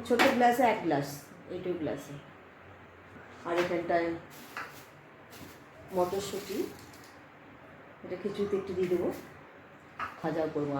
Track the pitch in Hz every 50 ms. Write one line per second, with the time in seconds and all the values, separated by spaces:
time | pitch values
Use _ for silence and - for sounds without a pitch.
0 | 233 - 247 226 247 269 240 240 247 240 233 269 254 226 214 - 170 165 147 139
1 | 143 - - - - - - - - - 175 180 - 180 170 - 151 127 107 139
2 | - - 143 143 - - - - - - - - - - - - - - - -
3 | - - - - - - - - - 170 170 175 175 175 175 170 170 170 175 170
4 | 170 170 165 165 - - - - - - - - - - - - - - - -
5 | - - - - - - - - - - - - - - - - - - 190 180
6 | 180 180 196 196 - - - 185 - 196 196 269 - - - - - - - -
7 | - - - - - - - - - - - - - - - - - - - -
8 | - 175 180 180 - 202 - - 202 196 202 190 - - 180 180 185 175 180 170
9 | 190 - - - - - - - - - - - - - - - - - - -
10 | - - - - - 160 156 165 156 156 - 151 147 143 139 139